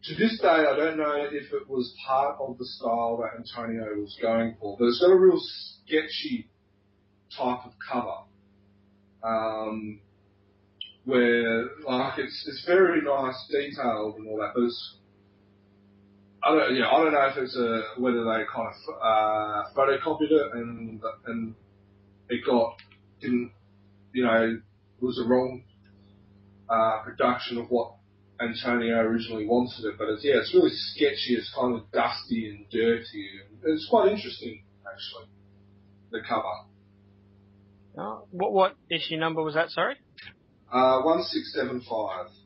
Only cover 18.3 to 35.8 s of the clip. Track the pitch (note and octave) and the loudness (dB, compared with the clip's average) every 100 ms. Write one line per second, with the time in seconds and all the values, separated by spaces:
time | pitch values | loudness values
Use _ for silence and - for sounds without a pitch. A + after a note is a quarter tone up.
18.3 | A2+ G#2+ A#2+ A2+ - - A2+ A2 A2 G#2+ | 0 -2 -6 -6 -8 -14 -2 2 4 4
19.3 | G#2+ G#2+ G#2+ - - C#3 C3+ D#3+ D#3 D3+ | 0 -2 -4 -4 2 2 2 0 -2 4
20.3 | D#3 C#3 A#2+ A#2 A#2 A2+ A2 A2+ - A2+ | 4 2 -4 -8 -10 -12 -10 -10 -10 -10
21.3 | A#2 A2+ A2 _ _ _ _ _ _ _ | -8 -8 -10 _ _ _ _ _ _ _
22.3 | A#2+ - A#2+ A2+ - - - _ _ C3 | -4 2 2 2 -2 -20 -20 _ _ -2
23.3 | B2 A#2+ _ _ _ _ - - B2+ A#2+ | -2 -2 _ _ _ _ -20 -8 -2 2
24.3 | A2+ A2+ A2+ - _ _ _ B2 B2 A#2 | 4 2 -2 -10 _ _ _ -4 -4 2
25.3 | B2+ B2+ B2+ - _ _ _ _ _ _ | 2 0 -6 -16 _ _ _ _ _ _
26.3 | - - - - A2+ A2+ A2 - A#2 B2+ | -20 -20 -20 -2 2 2 0 -6 0 0
27.3 | B2 - A#2+ A#2 A#2+ A2+ - _ _ _ | 0 -4 -8 -2 -2 -2 -8 _ _ _
28.3 | _ A#2 A2+ B2 A#2+ A#2 A2+ A2+ A2+ A2+ | _ -6 -4 -2 0 2 2 2 0 -2
29.3 | A2+ G#2 A#2+ B2 - A2 F#2+ A2 G#2+ C#3+ | -6 2 2 2 -4 -8 -6 -4 -2 2
30.3 | B2 - F3+ D#3+ - - - D3 - - | 2 4 4 4 2 -10 0 0 0 -2
31.3 | A#2 - - B2 A#2 G#2 A#2+ A#2+ - - | -2 -2 -2 -2 -2 -4 -2 -2 -2 -6
32.3 | A2+ G#2+ G2+ G2+ A#2 A2+ A2+ - G#2+ - | -6 -4 -10 -8 0 2 2 -2 -12 -12
33.3 | - - - D#3 D#3 - A3+ G3+ - A#2+ | -16 -20 -6 -2 -2 2 4 4 2 -6
34.3 | - A#2+ A2 - _ A#2 A#2 - - G#2 | -10 -12 -14 -20 _ -18 -14 -14 -16 -20
35.3 | G2+ _ - - - | _ _ -20 -20 -20